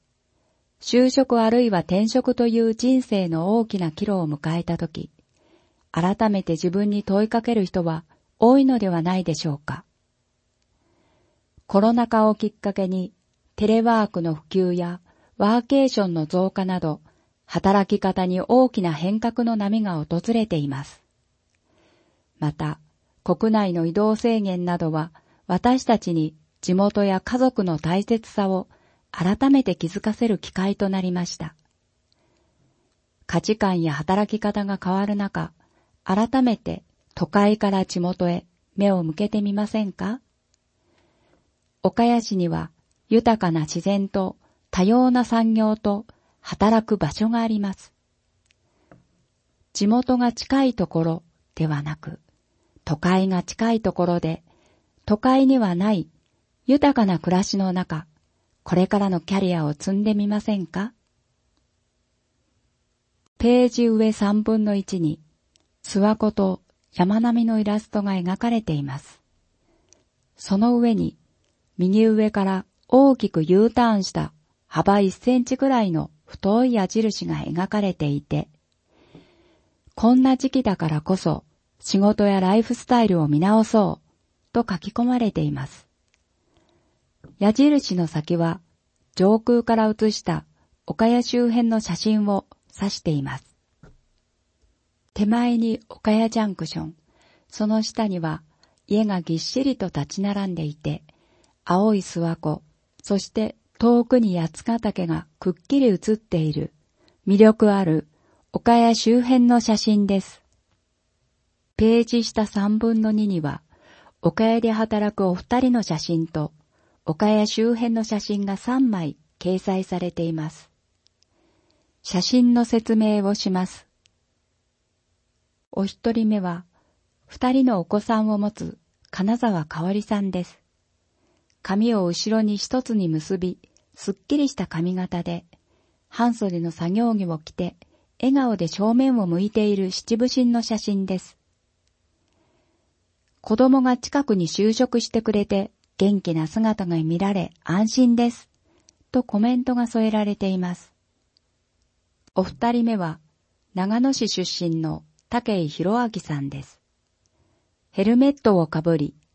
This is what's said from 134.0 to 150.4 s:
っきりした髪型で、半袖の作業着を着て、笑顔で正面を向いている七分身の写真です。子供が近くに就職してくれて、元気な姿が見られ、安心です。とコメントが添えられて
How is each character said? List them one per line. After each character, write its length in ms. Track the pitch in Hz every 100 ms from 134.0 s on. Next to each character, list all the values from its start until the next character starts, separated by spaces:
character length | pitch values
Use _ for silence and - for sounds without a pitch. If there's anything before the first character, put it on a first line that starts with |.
| -
っ 20 |
き 240 | 160 - 294
り 100 | 277
し 80 | -
た 120 | 180
髪 260 | 165 175 185
型 260 | 185 175
で、 220 | 170 170 - _ _ _ _ _ _
半 260 | - 240
袖 260 | 233 202 175
の 120 | 170
作 200 | 160 170
業 220 | 202 233
着 120 | 220 180
を 140 | 156
着 120 | -
て、 240 | - 175 - _ _ _ -
笑 120 | 247
顔 220 | 277 254 202
で 120 | 165
正 260 | - 208
面 240 | 240 269 240
を 60 | 185
向 140 | 170
い 100 | 208
て 140 | 220 208
い 100 | 202
る 160 | 185
七 240 | 180 - 226
分 120 | 254
身 120 | - 247
の 140 | 233
写 160 | 226 220
真 280 | - 202 190
で 140 | 185
す。 180 | - _ _ _ _ _ _ _ _ _ _ _ _ _ _ _ _ _ _ _ _ _
子 160 | - 214
供 240 | 254 269
が 160 | 254 247
近 260 | - 285
く 120 | 277 202
に 120 | 165
就 240 | - 214
職 300 | 226 247 240
し 80 | -
て 120 | 233
く 100 | 220
れ 120 | 214 202
て、 260 | 196 196 _ _ -
元 240 | 196 202
気 140 | 180 160
な 120 | 160
姿 380 | 220 220 214 180
が 100 | 165
見 140 | 156 170
ら 140 | 196
れ、 180 | 196 165 -
安 260 | - 175 220
心 260 | 262 247 233
で 140 | 240
す。 200 | - - _ _ _ _ _ _
と 120 | 254
コ 160 | - 202
メ 160 | 233 247
ン 80 | 262
ト 100 | 247
が 120 | 240
添 200 | 233 220
え 40 |
ら 120 | 214
れ 120 | 208
て 120 | 208